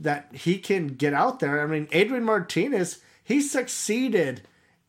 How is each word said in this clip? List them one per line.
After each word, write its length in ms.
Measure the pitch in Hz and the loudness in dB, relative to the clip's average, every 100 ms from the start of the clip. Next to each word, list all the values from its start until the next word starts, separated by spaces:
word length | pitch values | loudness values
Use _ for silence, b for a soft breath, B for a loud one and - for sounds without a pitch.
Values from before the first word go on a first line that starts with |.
that 280 | 151 147 - | -4 -4 -6
he 260 | - 165 185 | -6 -2 -2
can 300 | - 196 147 | 0 -2 -2
get 240 | 127 147 | -2 0
out 240 | 143 240 - | 2 0 0
there. 220 | 143 147 | -2 0
I 40 | 147 | 0
mean, 200 | 156 151 | -2 0
Adrian 320 | 160 214 254 | 2 2 2
Martinez, 760 | 226 208 170 160 240 226 269 - b b | 2 0 0 -2 0 0 -2 -4 b b
he 180 | - 277 | 0 0
succeeded, 1000 | 285 277 240 - - 220 262 208 143 123 b b b b | 2 0 -2 -4 -2 0 2 2 2 -2 b b b b